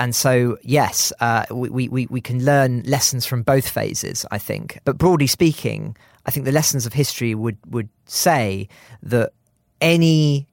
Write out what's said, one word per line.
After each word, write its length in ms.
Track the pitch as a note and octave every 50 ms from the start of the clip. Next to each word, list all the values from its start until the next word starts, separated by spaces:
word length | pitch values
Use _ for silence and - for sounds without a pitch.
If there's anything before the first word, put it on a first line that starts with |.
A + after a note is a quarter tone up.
And 160 | B2 B2 A#2
so, 420 | - - C#3 B2+ B2 B2 A#2+ A#2 - -
yes, 500 | A#2 C3+ D3 B2+ F#2 - - - - - -
uh, 240 | A#2+ A#2+ A#2 A2+ G2+ - -
we, 160 | B2 B2 A#2
we, 200 | - B2+ B2+ A#2
we, 180 | B2 C3 B2
we 140 | - B2+ B2+
can 240 | - - B2 B2 B2
learn 380 | C#3+ C#3+ C#3 C3+ B2+ B2 A#2+ -
lessons 380 | B2 C#3 C3 - - - B2 A#2+
from 200 | - C3 A#2+ A2+
both 240 | - C3+ C3+ B2+ -
phases, 580 | - - G#2+ - - - - - - - - - -
I 60 | G#2
think. 420 | - - - G1+ - - - - _
But 140 | C#3 B2+ -
broadly 300 | D#3 F#3 F3+ D#3 C#3+ B2+
speaking, 680 | - - F3+ E3 D3+ - - A#2 G#2+ G#2 G#2 G#2+ A2+ - _ _ _ _ _
I 60 | - -
think 120 | C#3+ C3
the 60 | C3
lessons 360 | C3+ D3 D#3 - - C#3 A2+
of 60 | A#2 -
history 440 | C#3 C#3+ - - - B2 A#2 A2
would, 220 | A2 A2 A#2 G#2 - _ -
would 200 | - A#2+ G#2+ G#2 _ _ _
say 640 | _ - - - F3+ D#3+ C#3 A2+ G2+ F#2+ G2 G#2 - - - - - - - -
that 260 | - A#2 A#2+ A2 - - _ _ _ _ _ _ _ _ _ D3+
any 640 | E3 E3+ E3+ E3 D#3+ D#3+ D#3 D3+ D3 C#3+ C#3 C#3 -